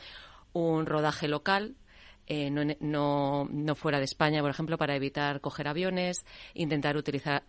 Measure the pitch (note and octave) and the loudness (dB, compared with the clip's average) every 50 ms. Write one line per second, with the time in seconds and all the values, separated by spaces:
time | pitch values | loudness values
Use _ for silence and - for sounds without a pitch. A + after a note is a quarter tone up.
0 | - - - - - - - - - _ - F3 E3 E3 D#3+ D#3+ D#3+ - D3+ D3+ | -18 -18 -18 -18 -18 -20 -20 -20 -20 _ -2 0 2 2 2 2 2 2 2 2
1 | D3+ D3+ D3 - E3+ D3 D3 D3 - G3 F#3+ G3 G#3 A3 C4+ - - - - - | 2 2 2 0 -2 -2 -2 0 2 2 2 2 2 -2 -8 -14 -20 -20 -20 -20
2 | - - - - - - D3+ D3 C#3+ C#3 C#3+ D3 D3 D3 D3+ - - D3+ D3+ D3 | -20 -20 -20 -20 -8 -6 -4 -2 -2 0 0 0 0 0 0 -2 -2 -2 0 2
3 | C#3+ C#3+ C#3+ C#3+ C#3+ C#3 C#3+ C#3+ C#3 - - D3 D3+ D#3 C#3+ - - D#3 D3 C#3+ | 2 2 2 2 2 2 2 0 0 -2 -2 -2 0 0 -2 0 0 0 2 2
4 | C3+ C3+ - - D#3+ D3+ D#3 D3+ D3 C#3+ C#3 - D#3 D3+ E3 D#3+ D#3 C#3+ C#3+ C3+ | 0 -2 0 2 2 4 4 4 2 0 0 0 -2 -2 0 0 0 0 0 0
5 | C3+ C#3 - D3 C#3+ C#3+ C#3+ C#3+ - C#3+ - - C#3 C#3+ D3+ F3 F#3 F#3+ F#3 F3+ | 0 -2 -2 0 -2 0 -2 -2 -4 -6 -6 -4 -4 -4 -2 -2 -2 0 0 0
6 | F3+ F3+ F3+ - - - - - - - - - E3+ D3 D#3 D3 C#3 D3 D3 D3+ | 0 -2 -2 -4 -8 -12 -18 -18 -18 -16 -4 -2 0 0 0 2 2 2 0 0
7 | - D3+ C#3 C#3 - D3+ C#3+ C#3+ - | -2 -2 -4 -2 -2 0 0 0 -2